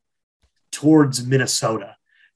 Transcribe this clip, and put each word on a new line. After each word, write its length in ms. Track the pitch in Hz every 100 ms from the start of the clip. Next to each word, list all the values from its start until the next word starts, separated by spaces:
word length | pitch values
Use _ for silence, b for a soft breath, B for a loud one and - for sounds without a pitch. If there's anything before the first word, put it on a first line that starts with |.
| _ _ _ _ _ _ -
towards 540 | - 147 156 139 123 123
Minnesota 720 | 131 123 - 120 110 98 - _ _ _